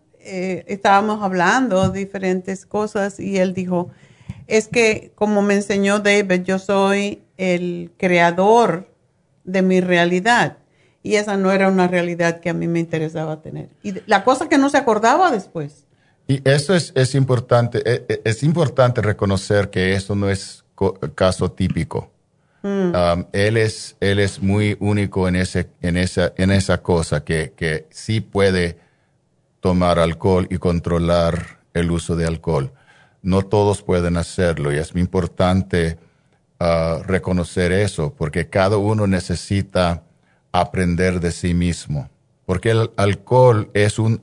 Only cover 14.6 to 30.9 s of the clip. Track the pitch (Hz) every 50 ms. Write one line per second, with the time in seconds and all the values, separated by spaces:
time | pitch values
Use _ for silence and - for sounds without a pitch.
14.6 | 269 277 294 277 277 240 214 208 220 233 277 339 381 339 262 196 - - - 165
15.6 | 143 143 - _ _ _ _ _ _ _ _ _ _ - 135 135 - 135 139 147
16.6 | 147 - 190 170 - - - 131 127 123 - 135 131 135 123 113 107 - 120 120
17.6 | 120 113 - 107 - 110 120 - - - 110 - - 113 110 - 139 156 147 175
18.6 | 160 123 - - 123 123 123 117 98 107 104 - 104 98 98 95 - - 104 101
19.6 | 98 95 - 92 92 95 98 98 - - 104 101 101 98 98 95 - - - -
20.6 | _ _ _ - 98 92 - - 76 73 - - 95 92 90 - 95 90 - -
21.6 | 92 90 - 85 76 - - - - - _ _ _ _ _ _ _ _ _ _
22.6 | - 196 202 196 190 175 170 90 87 87 85 90 90 - - 101 101 107 113 113
23.6 | 110 107 - - - - - _ 95 98 98 101 101 95 - - 95 98 101 104
24.6 | 104 104 101 - 98 104 104 104 101 87 - 98 92 92 90 92 92 - - 90
25.6 | 85 - _ _ - 87 87 90 90 90 - 92 90 82 - - 92 95 98 98
26.6 | 95 - 90 - - - 90 82 82 - 76 73 - - 80 78 78 - - -
27.6 | 85 80 78 - - - _ - - - 110 110 107 - - 98 98 95 92 90
28.6 | 87 85 82 - _ _ _ _ _ _ _ _ _ _ _ _ _ _ _ _
29.6 | - 92 90 90 87 87 85 85 82 82 80 - - 98 92 90 90 - 92 82
30.6 | - 90 85 85 - 85